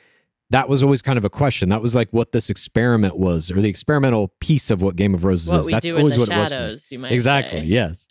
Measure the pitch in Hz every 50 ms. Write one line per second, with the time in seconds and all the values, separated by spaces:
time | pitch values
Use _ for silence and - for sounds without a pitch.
0 | _ _ _ _ _ _ _ _ _ - 127 135 131 131 139 131 135 139 139 120
1 | - 139 131 120 101 98 - - 143 131 - - 98 90 104 110 113 120 113 123
2 | 113 - - 117 113 - - 113 - - 98 - - - - 110 120 123 117 110
3 | 101 95 85 92 95 90 85 82 78 90 90 98 107 104 92 - - - 151 143
4 | 135 131 120 107 98 90 _ - - - 156 131 - - 110 87 95 98 87 85
5 | 101 101 95 85 87 98 92 85 82 82 90 - - 160 107 113 - 170 165 156
6 | 147 147 120 120 120 107 - - - - 139 127 120 107 113 147 - - 135 123
7 | 131 127 127 123 117 135 139 139 - 65 64 78 78 80 104 123 104 80 85 -
8 | - _